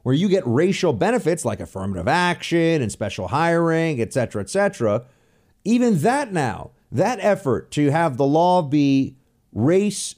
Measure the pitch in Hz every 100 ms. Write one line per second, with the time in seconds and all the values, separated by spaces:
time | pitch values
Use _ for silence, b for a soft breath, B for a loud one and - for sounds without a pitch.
0 | 123 135 202 185 123 117 180 185 180 117
1 | 180 247 156 170 120 101 90 95 98 92
2 | 90 165 175 170 - 170 165 165 113 -
3 | 104 - 92 117 165 170 165 165 165 139
4 | 110 139 113 107 98 190 196 - 110 107
5 | - b b b b b - 240 247 190
6 | 180 269 277 180 131 85 - _ - 110
7 | 190 247 196 196 135 107 - - 147 151
8 | 165 127 139 156 175 180 151 147 143 135
9 | 135 - _ _ _ - 123 185 208 196
10 | -